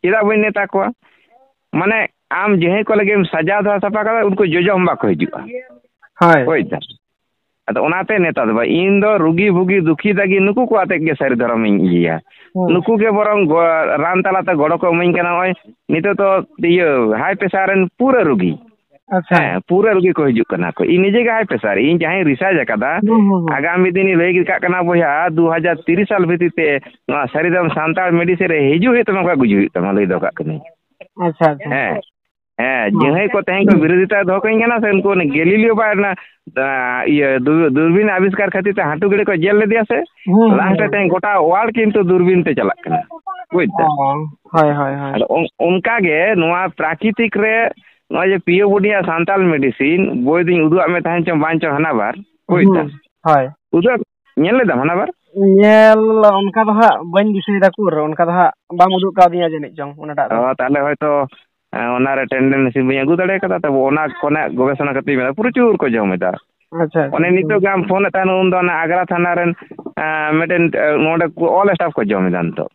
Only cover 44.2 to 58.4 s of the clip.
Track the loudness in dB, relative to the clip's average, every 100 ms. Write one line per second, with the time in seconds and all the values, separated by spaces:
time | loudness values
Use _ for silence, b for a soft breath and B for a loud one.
44.2 | -6 -12 _ 0 2 2 -2 -4 -6 -4
45.2 | -2 -2 -2 _ 0 0 0 0 0 0
46.2 | 0 0 0 0 -4 -6 -6 -4 -4 -2
47.2 | -2 0 0 0 -2 -6 b b _ -4
48.2 | 0 -2 0 0 2 2 0 0 -2 -2
49.2 | -2 0 2 2 -2 0 0 0 0 -2
50.2 | 0 0 0 2 2 2 0 -2 -2 -4
51.2 | -2 -2 0 -2 -2 -2 -2 -2 -4 -6
52.2 | -14 _ -4 2 4 4 -2 -10 _ _
53.2 | 2 2 2 -8 _ 0 0 0 -6 _
54.2 | _ -2 0 2 2 0 -2 -2 -4 -8
55.2 | _ 0 4 6 8 8 8 6 4 4
56.2 | 4 4 0 0 0 4 4 4 0 0
57.2 | 0 -2 -2 2 2 2 -2 0 -2 -2
58.2 | -2 2